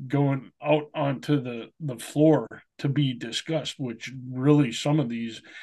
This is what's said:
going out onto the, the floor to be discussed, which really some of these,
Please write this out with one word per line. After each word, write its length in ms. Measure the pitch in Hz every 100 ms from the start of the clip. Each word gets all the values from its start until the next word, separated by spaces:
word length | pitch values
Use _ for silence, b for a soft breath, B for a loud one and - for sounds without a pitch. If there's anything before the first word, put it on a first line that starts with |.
| 135
going 440 | 143 143 135 104 _
out 220 | 147 151 151
onto 460 | 160 143 123 - 147
the, 300 | 127 117 110 _
the 180 | 151 117
floor 640 | - 147 156 143 113 - _ -
to 100 | 147
be 260 | 139 139
discussed, 600 | 120 120 110 - 160 - -
which 340 | 131 113 - 131 127
really 420 | 127 135 147 127
some 280 | 113 147 151
of 80 | 120
these, 340 | 117 117 110 B B